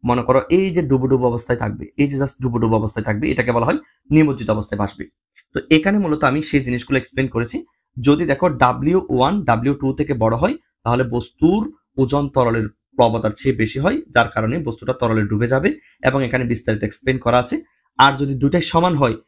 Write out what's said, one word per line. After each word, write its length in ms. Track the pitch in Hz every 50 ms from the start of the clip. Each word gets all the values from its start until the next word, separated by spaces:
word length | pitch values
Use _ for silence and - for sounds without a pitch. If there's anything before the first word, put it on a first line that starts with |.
| -
মনে 180 | 123 123 123 120
করো 180 | - 127 135 127 -
এই 220 | 165 180 190 190
যে 100 | 170 175
ডুবো 260 | 165 135 135 131 127 127
ডুবো 200 | 135 127 123 123
অবস্থায় 320 | 120 120 - - 123 120
থাকবে, 260 | 120 110 104 - - - _ -
এই 100 | 143 143
যে 100 | 139 135
just 240 | 139 139 - _
ডুবো 180 | 127 127 117 120
ডুবো 160 | 117 113 113
অবস্থায় 280 | 110 104 107 - 117 107
থাকবে, 280 | 113 107 104 - 123
এটাকে 200 | 120 123 120 120
বলা 140 | 120 120 117
হয় 120 | 131 - 311 - _ _ _ _ _
নিমজ্জিত 380 | 147 156 156 151 139 120 120 110
অবস্থায় 300 | 110 107 101 - - 101
ভাসবে। 260 | 104 98 - - - - _ _ _ _ _ _ _ _ _
তো 60 | - - -
এখানে 260 | 156 156 156 196 202 214
মূলত 260 | 196 165 151 151 151
আমি 200 | 139 127 151 151
সেই 160 | - - 143
জিনিসগুলো 380 | 131 123 123 123 - - 139 131
এক্সপ্লেন 300 | 127 - _ - 131 131
করেছি। 380 | - 117 117 117 - 339 - _ _ _ _ _ _ -
যদি 260 | 120 139 147 156 175
দেখো 240 | 160 139 135 - 180
ডাব্লিউ 580 | 147 120 131 123 127 123 131 147 170 185 180 -
ওয়ান 340 | - 127 127 143 190 208 170
ডাব্লিউ 300 | - 117 113 120 135 139
টু 200 | 143 - 135 131
থেকে 200 | - 147 - 143
বড় 220 | 117 110 110 113
হয়, 180 | 117 147 202 294 330 _ _ _ _ _
তাহলে 200 | 117 120 123 131
বস্তুর 720 | 120 113 120 117 - _ _ - 165 185 214 214 - - _ _ _ _ -
ওজন 320 | 135 123 - 143 143 139
তরলের 380 | - 135 127 120 113 113 107 107
প্লবতার 640 | _ _ _ _ _ - 123 117 110 113 113 110 107
চেয়ে 200 | - - 135 127
বেশি 240 | 101 113 110 - 131
হয়, 220 | 139 180 247 302 - _
যার 200 | - 120 117 113 -
কারণে 260 | - 110 110 123 175
বস্তুটা 340 | 156 117 110 - - - 127
তরলে 300 | - - 117 113 110 107
ডুবে 240 | 101 110 107 117 120
যাবে, 320 | 131 135 139 - 151 - _ _ _ _
এবং 240 | - 131 131 139 135
এখানে 200 | 120 123 127 127
বিস্তারিত 380 | 120 120 110 - - 110 107 110
এক্সপ্লেন 340 | 107 - - - - 131 127
করা 220 | - 120 117 123
আছে। 220 | 123 - - 311 - _ _ _ _ _ _ -
আর 160 | 131 139 135 131
যদি 180 | 143 135 139
দুটাই 260 | 131 131 139 135 180
সমান 340 | 160 - - 165 170 180 175
হয় 200 | 139 139 120 110 - _